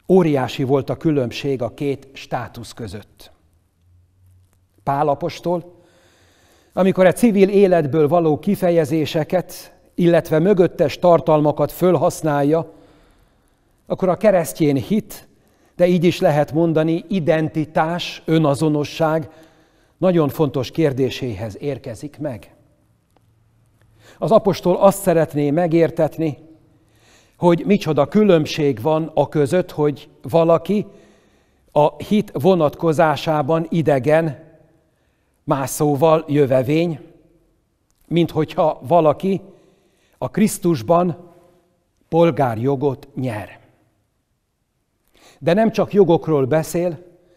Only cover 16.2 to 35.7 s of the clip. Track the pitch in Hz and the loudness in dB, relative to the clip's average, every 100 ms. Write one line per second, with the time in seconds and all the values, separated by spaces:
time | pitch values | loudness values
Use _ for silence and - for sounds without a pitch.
16.2 | 180 147 143 156 170 156 160 165 - 196 | 2 2 0 0 0 0 0 -2 -4 -4
17.2 | 151 160 156 160 147 180 160 175 - - | 0 0 -2 -4 -4 -2 -2 -4 -8 -10
18.2 | - 160 151 139 156 147 143 - 160 160 | -2 0 2 0 0 -2 -4 -4 -2 -2
19.2 | 120 - - _ _ _ _ _ 180 175 | -6 -16 -20 _ _ _ _ _ 0 2
20.2 | 147 - 147 139 120 - 151 131 127 - | 0 0 -2 -2 -6 -2 -2 0 -4 -4
21.2 | 127 98 117 101 143 127 131 107 147 - | -8 -8 -10 -10 -10 -10 -12 -14 -16 -12
22.2 | 147 110 - _ _ _ _ _ _ _ | -10 -10 -16 _ _ _ _ _ _ _
23.2 | _ _ _ _ _ _ _ _ - - | _ _ _ _ _ _ _ _ -20 -8
24.2 | 156 214 202 165 180 185 202 - 185 165 | 0 2 2 -2 -2 2 2 2 0 0
25.2 | 151 147 147 151 175 165 156 - 151 - | 0 -2 -2 -2 0 2 0 0 -4 -2
26.2 | 160 135 - - _ _ _ _ _ _ | -6 -6 -16 -20 _ _ _ _ _ _
27.2 | _ _ 175 175 175 202 156 147 139 208 | _ _ 0 2 2 0 0 -2 0 2
28.2 | 208 170 143 - 143 110 139 156 160 - | 2 2 0 -2 -2 -2 -2 -2 -2 -2
29.2 | 139 160 139 180 175 - 151 143 - _ | -2 -2 0 -2 -4 -2 -4 -4 -12 _
30.2 | - 170 165 165 - 208 - - _ _ | -2 0 4 2 2 -4 -4 -12 _ _
31.2 | _ _ _ _ _ 147 151 - - 208 | _ _ _ _ _ 0 0 0 -2 -2
32.2 | - 147 156 185 147 - 165 151 160 139 | -2 -2 0 2 0 0 -2 2 2 0
33.2 | - 151 139 165 165 170 151 139 135 156 | -2 -2 0 -2 -2 -2 0 0 2 0
34.2 | 165 131 - - _ _ _ _ _ _ | 0 -6 -16 -20 _ _ _ _ _ _
35.2 | _ _ - 143 131 | _ _ -4 -2 -2